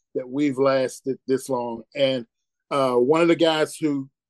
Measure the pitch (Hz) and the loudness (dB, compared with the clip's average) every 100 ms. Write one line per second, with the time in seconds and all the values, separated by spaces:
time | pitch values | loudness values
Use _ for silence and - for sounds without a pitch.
0 | _ 131 127 139 147 127 135 135 123 - | _ -10 -6 -2 -2 2 2 2 -2 -6
1 | 135 123 - 131 - 123 120 113 - 143 | -8 -8 -2 -4 -2 -6 -6 -10 -12 -2
2 | 135 131 117 _ _ _ _ 143 131 123 | 0 0 -8 _ _ _ _ -2 2 2
3 | 127 160 170 160 165 156 147 - 156 139 | 4 4 4 4 2 2 -2 -2 -4 -4
4 | 135 _ | -6 _